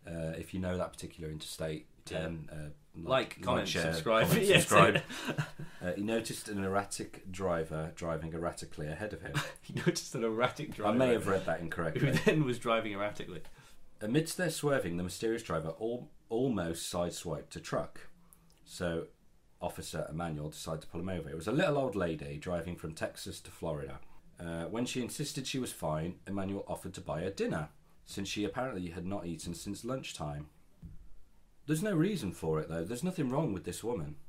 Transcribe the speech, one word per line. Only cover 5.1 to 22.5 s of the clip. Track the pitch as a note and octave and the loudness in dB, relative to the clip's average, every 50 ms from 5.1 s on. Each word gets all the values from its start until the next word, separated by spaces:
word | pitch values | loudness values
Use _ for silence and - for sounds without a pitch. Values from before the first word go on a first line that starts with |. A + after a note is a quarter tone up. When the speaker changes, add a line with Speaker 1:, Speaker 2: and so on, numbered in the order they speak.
| - - - C4 | -8 -6 -4 -4
Speaker 2:
<laughs> | - - D3 - - - - - - - | -2 -2 -2 -4 -4 -10 -10 -10 -8 -4
Speaker 1:
Uh, | F2+ F2+ F2+ | -2 -2 -2
he | G2 | 0
noticed | G#2 G#2+ A2+ A#2 A2+ - A2 - - - | 0 2 2 2 2 0 -6 -6 -6 -6
an | G#2 G2+ | -4 -2
erratic | G2 F#2+ F#2+ G2+ G2 - - - A2 - - - - - | 0 2 2 2 2 0 -4 -6 -6 -6 -8 -12 -10 -10
driver | F#2 - F#2+ F#2 F2 E2 D#2+ D#2 D#2+ D#2 D#2+ D#2+ D#2 | -6 -2 2 2 2 2 2 0 0 -2 -2 -2 -4
driving | - F2 E2+ D#2+ D#2 D#2+ D#2+ D#2 | -4 -4 -2 -2 -2 -2 -4 -2
erratically | E2 E2 D#2+ - - - D#2 - - D2+ | 0 -2 -2 -2 -4 -10 -10 -6 -6 -4
ahead | D2+ D#2+ D#2 G#2+ G#2+ - | -4 -2 -4 -4 -4 -4
of | - | -6
him. | - - - C#3+ - - | -8 -4 -2 -2 -2 -2
Speaker 2:
<laughs> | - - | -8 -12
He | - - - | -12 -6 -6
noticed | B2+ - - E3+ - - - - | 0 2 2 2 2 -4 -4 -4
an | C3+ A2+ | 0 0
erratic | A2+ A2 A2 A#2+ B2+ - - D3+ - - - G#2 | 0 2 2 2 2 0 -2 -6 -6 -6 0 2
Speaker 1:
I | G2+ | 4
may | A2 A#2+ C3 | 6 6 8
Speaker 2:
driver | B2+ A#2+ | 6 6
Speaker 1:
have | G#2+ F#2+ G#2 | 6 6 4
read | F#2+ F#2+ - | 2 2 4
that | - E2 E2 | 2 0 0
incorrectly. | E2+ D#2+ - - E2+ D#2+ D#2 A#2+ A#2+ C#3 | -2 -4 -2 0 0 0 2 4 4 4
Speaker 2:
who | |
then | - D#3+ - G#3+ F#3 D#3 D3+ | 4 6 6 6 6 6 6
was | B2+ A#2+ A#2 | 4 2 0
driving | - A#2+ A2+ A2+ G#2+ A2 | 2 4 4 4 4 0
erratically. | G#2 G2 G2+ G#2 G2+ - - - F2+ D#2+ - - - - - - - - - - - - | -2 -2 -2 -2 -2 -4 -8 -6 -6 -8 -8 -10 -12 -14 -18 -18 -16 -16 -16 -16 -12 -6
Speaker 1:
Amidst | - G#2+ A#2+ D3+ D#3+ D#3+ - | -2 2 4 4 4 2 0
their | - F#3 D#3+ | 0 0 0
swerving, | D#3+ - - D3 C#3 C3 - F2 E2+ F2 | 0 0 2 2 2 4 2 0 0 0
the | F2+ | -2
mysterious | F2+ F#2 - - A2+ A2+ A2+ | -2 -2 0 0 0 0 0
driver | - - E2 E2 D#2 D#2+ D#2+ - | 0 0 -2 0 0 -2 -4 -2
al-, | A2 A2+ A#2+ B2 - - - - - - | -2 -2 -2 -4 -6 -10 -16 -20 -10 -2
almost | A2+ A2+ C3 C#3 A#2+ F#2+ F2 E2+ E2+ - - - | 0 2 2 4 2 2 0 0 -2 -4 -4 -2
sideswiped | - F2+ F2 F2 E2+ - - F2 D#2 D2 - - - | 0 0 0 0 0 -4 -4 -4 -4 -4 -6 -8 -12
a | E2+ | -10
truck. | - - - A#2+ - - - - - - - - - - - - - - - - - | -6 -2 -2 -2 -2 -4 -8 -10 -12 -12 -14 -16 -20 -20 -20 -20 -20 -20 -20 -20 -20
So | - - - F#2 F2 E2 E2 D#2 - - _ _ - - - _ - - _ | -16 -8 -2 -2 0 0 0 -2 -6 -10 _ _ -20 -20 -20 _ -20 -12 _
Officer | F2+ F2 - - D#2+ - - D#2+ D2+ - | -6 -4 -4 -4 -8 -6 -4 -4 -4 -2
Emmanuel | D#2+ D#2+ E2+ E2 D#2 D2 D2 D#2 | -2 -2 -2 -2 -2 -2 -4 -6
decided | D2+ - - E2+ D#2+ D#2 | -6 -8 -6 -4 -4 -4
to | - - | -6 -8
pull | - F2 | -6 -6
him | E2+ F#2+ | -4 -2
over. | F#2+ F2 D#2+ - | -2 -2 -4 -4
It | C#2+ E2 | -6 -4
was | E2 G#2+ | -2 0
a | A2+ | 4
little | D3 F#3 - D3 C#3+ | 4 4 4 4 4
old | C3+ B2+ - | 2 2 2
lady | G2+ F2+ E2+ D#2+ D2+ D2 C#2+ D2 D2 | 2 2 2 0 -2 -4 -6 -8 -6
driving | - F2+ | -4 -2